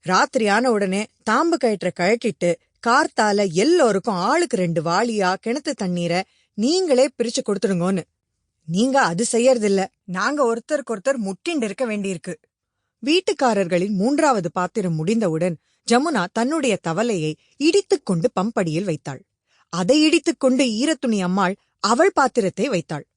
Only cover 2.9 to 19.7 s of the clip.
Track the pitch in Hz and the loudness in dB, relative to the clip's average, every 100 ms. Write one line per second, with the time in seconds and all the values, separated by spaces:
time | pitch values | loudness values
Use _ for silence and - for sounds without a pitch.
2.9 | 247 320 - 214 202 202 160 254 349 254 | 2 2 0 2 2 0 2 2 4 4
3.9 | 196 233 185 190 311 349 202 175 165 160 | 2 -2 -2 0 0 0 -2 0 -2 0
4.9 | 175 240 214 185 190 - 262 311 277 190 | 0 0 0 0 -2 -4 -4 -4 -6 -4
5.9 | 175 170 170 190 _ _ - 226 359 359 | -4 -2 -2 -4 _ _ -4 0 0 2
6.9 | 247 269 _ 233 254 - 202 202 185 175 | 2 2 _ -4 -2 -4 -2 0 0 0
7.9 | 190 - _ _ _ _ _ - 175 254 | -2 -6 _ _ _ _ _ -6 -2 2
8.9 | 269 208 170 233 226 247 247 208 196 190 | 2 0 0 -2 2 4 4 2 0 -2
9.9 | _ - 180 214 294 247 226 - 294 - | _ -10 -4 -4 0 0 -2 -4 -6 -4
10.9 | 226 220 269 196 190 - 330 220 196 247 | -6 -2 -2 -4 -6 -4 -4 -4 -4 -4
11.9 | 208 196 180 - 165 _ _ _ _ _ | -4 -6 -8 -10 -14 _ _ _ _ _
12.9 | _ 226 339 - 370 262 208 180 180 196 | _ 0 0 0 0 2 2 0 0 0
13.9 | 202 214 285 311 233 170 190 180 - 185 | 0 0 2 2 2 -2 -4 -4 -2 -2
14.9 | 156 160 226 202 156 180 160 _ _ - | -2 0 0 0 0 -2 -4 _ _ 0
15.9 | 233 311 254 175 - 240 320 269 190 170 | 2 2 -2 -4 -2 -2 0 0 -2 -2
16.9 | 165 240 196 156 156 _ _ 294 392 - | -2 -2 -2 -4 -6 _ _ 0 0 0
17.9 | 392 - 175 208 - 214 233 175 156 202 | -2 0 -2 0 -2 -4 -2 -2 -2 -4
18.9 | 151 - 135 _ _ _ _ _ | -6 -8 -14 _ _ _ _ _